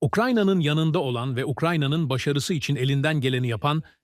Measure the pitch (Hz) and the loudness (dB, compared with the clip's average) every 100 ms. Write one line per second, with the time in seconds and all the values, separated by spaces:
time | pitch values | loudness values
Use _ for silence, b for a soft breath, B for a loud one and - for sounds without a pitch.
0 | - - 247 233 196 190 147 151 160 160 | -2 2 2 4 4 4 2 2 2 0
1 | 139 120 127 123 135 127 165 170 139 156 | 0 -2 -4 -4 -4 -2 -2 0 0 0
2 | 151 131 - 143 - 170 - 139 131 139 | 0 -2 -2 -2 -2 -2 -2 -2 0 0
3 | 151 156 127 127 123 113 147 156 - b | 0 0 0 0 -2 -2 0 -2 -4 b